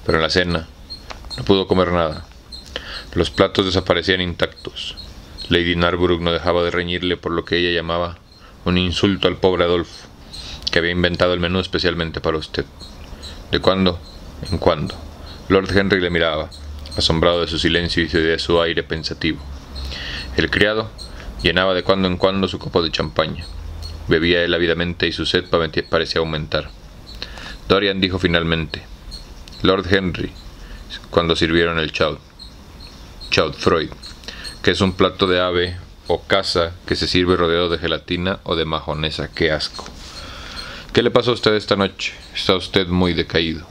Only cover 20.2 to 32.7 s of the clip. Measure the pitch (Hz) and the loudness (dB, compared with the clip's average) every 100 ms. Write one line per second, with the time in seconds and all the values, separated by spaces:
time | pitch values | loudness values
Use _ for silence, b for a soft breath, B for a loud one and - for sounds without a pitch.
20.2 | B - 80 90 101 110 107 - B B | B -2 0 2 2 2 -4 -10 B B
21.2 | B - 90 87 95 92 - 95 92 87 | B -2 2 4 2 2 2 2 2 2
22.2 | 95 95 92 87 90 87 82 - 80 - | 2 2 -2 -2 -2 0 0 -2 -2 0
23.2 | 80 78 - - - - - - - 82 | -2 -4 -10 -12 -12 -10 -12 -10 2 4
24.2 | 85 87 85 85 87 82 87 82 85 82 | 6 4 4 2 2 2 -2 0 -2 0
25.2 | 80 90 90 87 80 80 - 82 78 85 | 0 0 2 0 0 -2 0 0 0 -2
26.2 | 80 78 76 78 73 - - - - B | -2 -4 -2 -4 -6 -16 -18 -18 -18 B
27.2 | B B B B - 95 101 95 92 92 | B B B B 0 2 2 0 0 2
28.2 | 90 85 82 82 78 - - - - - | 2 2 2 0 -2 -8 -12 -18 -16 -16
29.2 | - - - - - 98 87 98 92 - | -16 -18 -18 0 2 2 4 2 2 -2
30.2 | - - - - B B B - - 85 | -6 -8 -18 -18 B B B -16 0 2
31.2 | 85 82 82 82 85 82 78 - 78 78 | 4 2 4 4 4 0 -2 0 -2 -2
32.2 | - - - - - | -12 -20 -20 -20 -20